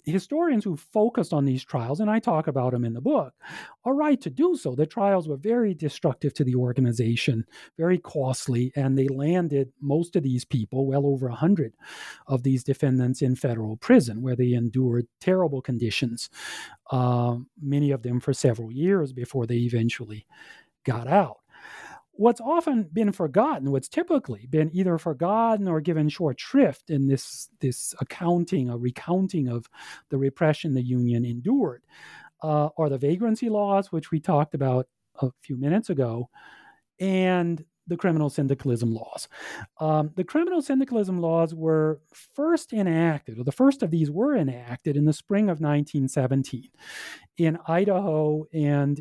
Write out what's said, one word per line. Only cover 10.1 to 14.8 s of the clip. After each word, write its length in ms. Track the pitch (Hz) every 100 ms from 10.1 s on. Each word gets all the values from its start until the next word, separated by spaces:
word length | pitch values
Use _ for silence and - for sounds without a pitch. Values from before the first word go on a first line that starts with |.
| 180
of 60 |
these 240 | 135 123 -
people, 400 | 127 104 131 135
well 220 | 139 143
over 220 | 135 127
a 60 | 120
hundred 380 | 160 180 113 - - - - - -
of 160 | 131
these 200 | 131 127
defendants, 600 | - 131 139 127 123 131
in 120 | 131 127
federal 400 | 131 113 107 113
prison, 460 | - 247 123 110
where 140 | 131 123
they 180 | 123
endured 540 | 120 117 127